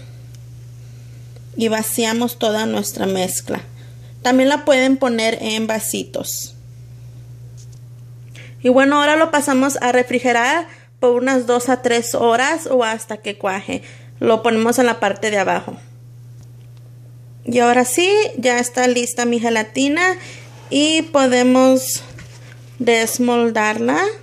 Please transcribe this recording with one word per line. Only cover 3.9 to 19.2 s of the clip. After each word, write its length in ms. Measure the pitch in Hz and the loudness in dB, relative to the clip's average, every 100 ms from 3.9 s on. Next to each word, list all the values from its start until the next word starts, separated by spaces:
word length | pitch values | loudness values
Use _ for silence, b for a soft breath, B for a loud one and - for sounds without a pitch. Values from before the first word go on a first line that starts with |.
| B B B | B B B
También 260 | 247 262 262 | 0 4 4
la 160 | 285 | 2
pueden 320 | 285 262 269 269 | 2 4 4 2
poner 440 | 254 226 220 220 | 0 0 -2 -2
en 260 | 214 220 220 | -4 -4 -4
vasitos. 840 | 220 - 202 - - - - - - - - - - - - - - - - - - - - - - - B B B | -4 -4 -6 -6 -8 -8 -10 -12 -18 -20 -20 -20 -20 -20 -20 -20 -20 -20 -20 -20 -20 -20 -20 -20 -20 -20 B B B
Y 80 | 254 | 2
bueno, 300 | 254 269 294 | 4 4 4
ahora 160 | 294 311 | 4 2
lo 160 | 320 | 2
pasamos 460 | 294 285 262 277 - | 0 2 2 0 0
a 100 | 247 | 0
refrigerar 760 | 254 247 247 254 240 247 320 320 B B - | 2 2 0 0 2 2 0 -4 B B -2
por 140 | 247 | 0
unas 340 | 240 254 262 233 | 2 2 0 0
dos 220 | 240 247 | 0 0
a 120 | 254 | 0
tres 340 | 247 233 233 - | 0 0 -2 0
horas 520 | 233 233 269 320 - | 2 2 0 -2 0
o 160 | 254 | 0
hasta 340 | 226 220 - 208 | 0 -4 -8 -10
que 200 | 214 202 | -10 -6
cuaje. 440 | 202 196 190 185 B B B - | -6 -6 -6 -10 B B B -2
Lo 220 | 233 220 | 0 2
ponemos 380 | 233 220 226 240 | 2 0 0 2
en 60 | 247 | 2
la 140 | 226 | 2
parte 320 | 202 196 220 | -2 -2 -2
de 60 | 208 | 0
abajo. 400 | 185 175 - - - - - - - - - - - - - - - - - - - | 0 -2 -4 -14 -18 -20 -20 -20 -20 -20 -20 -20 -20 -20 -20 -20 -20 -20 -20 -14 -2
Y 140 | 240 | 2
ahora 260 | 240 247 247 | 4 4 2
sí, 260 | - 370 415 427 - | 2 2 2 2 0
ya 220 | 247 240 | 0 0
está 280 | 247 - 247 | 0 0 0
lista 380 | 247 240 - | 0 -2 -2